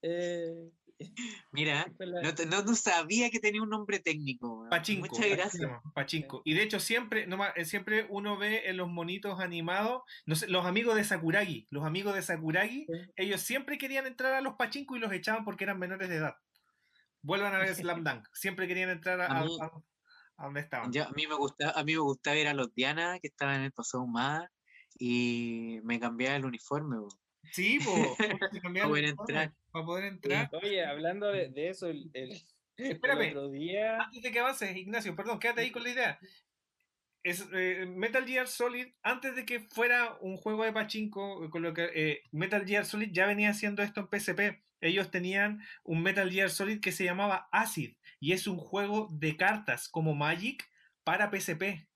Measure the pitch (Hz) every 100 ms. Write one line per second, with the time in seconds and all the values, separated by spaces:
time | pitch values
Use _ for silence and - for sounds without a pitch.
0 | 165 175 175 175 165 165 165 165 _ _
1 | 160 214 240 208 - 143 156 143 175 -
2 | 185 175 160 160 160 185 202 226 - 170
3 | 160 214 240 226 214 208 220 220 202 196
4 | 170 151 143 123 120 113 113 170 165 196
5 | 170 233 214 196 190 180 151 120 147 151
6 | 139 165 143 131 - 160 214 214 - 233
7 | 226 220 180 185 202 170 165 202 190 214
8 | 214 202 208 202 208 220 196 185 180 170
9 | 170 190 202 185 185 170 165 185 214 254
10 | - - - 160 - 180 175 190 233 214
11 | 208 185 165 190 196 127 - 143 156 170
12 | 196 196 180 170 160 170 214 254 302 170
13 | 180 - 196 190 - 254 277 294 269 269
14 | 269 247 254 269 269 - 233 262 277 247
15 | 226 190 180 220 214 185 190 190 180 190
16 | 185 165 151 - _ _ _ _ _ _
17 | _ _ 143 196 202 196 190 185 175 170
18 | 156 120 107 - 190 185 185 180 185 175
19 | 175 180 180 170 160 165 160 160 - _
20 | _ - - - 139 143 151 127 123 123
21 | 151 139 151 151 139 - 151 160 147 160
22 | 147 135 - 151 147 143 123 117 131 156
23 | 170 180 143 - 139 135 139 - 233 127
24 | 127 117 131 156 170 _ _ - - -
25 | 123 120 120 120 117 117 113 113 113 117
26 | 117 117 127 139 131 120 - 143 151 117
27 | 104 - _ _ 160 - 190 277 - 180
28 | 139 123 - 196 196 208 180 180 202 151
29 | 151 147 214 151 156 - _ 165 160 175
30 | 196 190 139 143 143 156 202 196 160 143
31 | 165 190 208 196 151 131 165 185 175 151
32 | 165 127 131 185 - _ _ - 262 -
33 | 262 269 185 143 139 139 165 196 220 220
34 | 220 247 247 233 247 269 196 185 185 226
35 | 208 160 202 214 233 233 247 240 240 247
36 | 226 - 190 - _ _ _ _ _ _
37 | _ _ 180 180 190 185 185 185 185 185
38 | 220 254 254 254 247 - 240 240 254 _
39 | 208 254 269 254 220 240 214 220 240 247
40 | 233 - 190 190 220 214 220 220 214 220
41 | 214 202 202 196 165 165 165 165 170 165
42 | 156 143 - 151 185 202 190 208 208 208
43 | 214 180 196 208 208 208 208 202 202 208
44 | 196 202 - 180 208 202 _ _ 170 190
45 | 190 185 180 196 208 208 - - - 160
46 | 175 190 190 185 196 - 196 214 196 170
47 | 180 180 202 190 - 196 220 190 120 -
48 | - - 139 185 208 180 - 196 202 208
49 | 214 156 156 151 185 214 208 120 - -
50 | 160 143 147 170 214 277 - _ _ _
51 | - 185 208 202 190 160 190 175 -